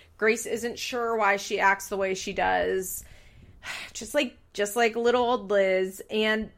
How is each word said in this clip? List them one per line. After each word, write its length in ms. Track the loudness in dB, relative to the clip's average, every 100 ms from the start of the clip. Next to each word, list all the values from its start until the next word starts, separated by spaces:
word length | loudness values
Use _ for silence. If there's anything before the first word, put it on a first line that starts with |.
| -18 0
Grace 280 | 2 2 -2
isn't 320 | -4 -6 -6
sure 380 | -6 -4 -2 2
why 220 | 2 2
she 240 | -2 2
acts 260 | 2 2 -2
the 80 | -4
way 180 | -2
she 200 | -4 -6
does. 720 | -2 0 2 0 -2 -4 -10 -12 -20 -20 -20 -20 -18
<sighs> 300 | -14 -12 -12
Just 200 | -12 -4
like, 220 | -2 -2 -6 _
just 240 | -4 -2 2
like 220 | 2 2
little 260 | 2 4
old 260 | 2 0 2
Liz. 540 | 2 4 2 0 -6 -6
And 380 | 0 0 0 -2